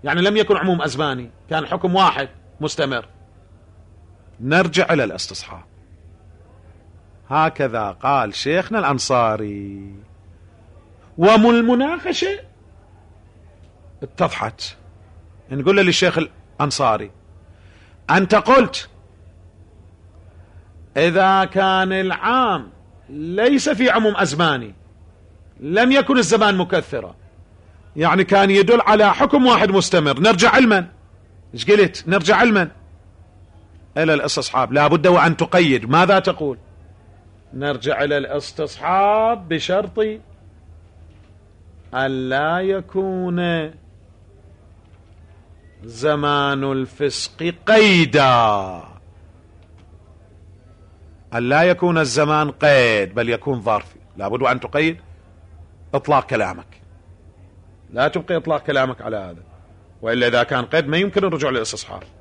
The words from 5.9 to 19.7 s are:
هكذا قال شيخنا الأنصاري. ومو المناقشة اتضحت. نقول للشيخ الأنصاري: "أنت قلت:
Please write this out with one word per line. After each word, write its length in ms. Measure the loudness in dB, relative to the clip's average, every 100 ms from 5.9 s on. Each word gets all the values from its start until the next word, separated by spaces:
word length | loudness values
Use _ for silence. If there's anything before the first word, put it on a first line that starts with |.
| -20 -20 -20 -20 -20 -20 -20 -20 -20 -20 -20 _ -20 _
هكذا 640 | 0 0 0 -4 -2 -6
قال 440 | -4 -2 0 -2
شيخنا 440 | -6 -4 -2 -2 -4
الأنصاري. 1160 | -2 -2 0 0 0 -2 -6 -10 -12 -14 -16 -20 -20 -20 -20 -20 -20 _ -20 -20 -20 -20 -20 2
ومو 320 | 4 6 6
المناقشة 920 | 4 2 2 0 -4 -6 -4 -4 -6 -12 _ -20 -20 _ _ _ -20 -20 _ -20 _ -20 _ -20 -18
اتضحت. 600 | -18 -4 -4 -2 -8 -10 -16 -16 -20 -20 -20 -20 -20 -20 -12
نقول 260 | -4 0 2
للشيخ 420 | 2 2 0 0
الأنصاري: 920 | -6 -8 -20 _ -6 -2 -2 -2 -6 -18 _ -20 -20 -20 -20 -20 -20 -20 -2
"أنت 240 | 0 2
قلت: 540 | 2 6 4 4 -4 -14 -20 -20 _ -20 -20 -20 _ -20